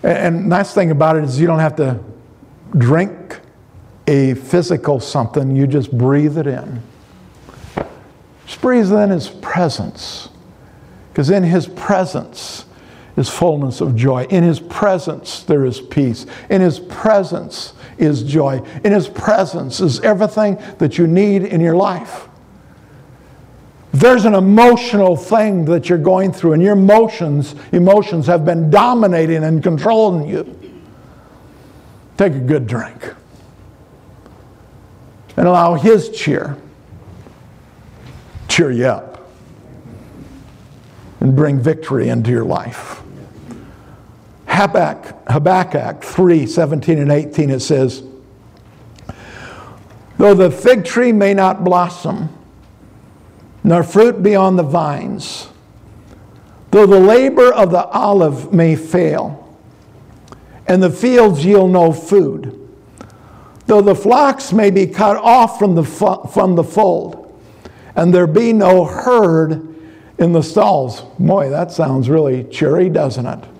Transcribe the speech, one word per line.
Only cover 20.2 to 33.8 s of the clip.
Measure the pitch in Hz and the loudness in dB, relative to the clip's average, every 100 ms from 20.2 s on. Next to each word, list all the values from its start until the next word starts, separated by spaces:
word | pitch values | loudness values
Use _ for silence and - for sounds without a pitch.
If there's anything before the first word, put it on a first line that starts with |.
| 208 214 214 190 - - | -2 -2 -2 -4 -10 -4
that | 151 - | -4 0
you | 170 | 0
need | 170 208 196 | 2 2 0
in | 202 165 | -2 -2
your | 165 170 | 0 2
life. | 196 180 - - - - - - - - - - - - - - - - - _ - | 0 -4 -12 -18 -20 -20 -20 -20 -20 -20 -20 -20 -20 -20 -20 -20 -20 -20 -20 _ -6
If | 139 | 2
there's | 226 247 214 | 4 4 4
an | |
emotional | 202 190 208 240 233 - 208 185 170 | 2 4 6 6 4 0 2 2 0
thing | - 220 214 190 156 | 0 0 0 -2 0
that | 170 - | -2 0
you're | 175 | 0
going | 151 185 190 | 2 0 0
through | - 170 | -2 0
and | 156 | 2
your | 190 | 2
emotions, | 202 190 214 226 - 165 143 143 - - | 4 4 4 2 -2 -4 -4 -4 -12 -4
emotions | 175 180 208 202 175 147 | 0 4 4 2 -4 0
have | 175 | 0
been | 156 170 156 | 0 -2 2
dominating | 196 240 240 208 170 160 160 | 2 2 2 0 0 0 -2
and | 156 160 | 0 0
controlling | 175 156 170 226 214 175 147 | 0 -2 0 2 2 0 -6
you, | - - - - - - - - - - - - - - - - - - - | -8 -8 -16 -20 -20 -20 -20 -20 -20 -20 -20 -20 -20 -20 -20 -20 -20 -20 -2
take | 196 | -2
a | 135 | 0
good | 127 151 117 | -2 -4 -4
drink | 120 - - - - _ - - - - _ | -8 -10 -16 -20 -20 _ -20 -20 -20 -20 _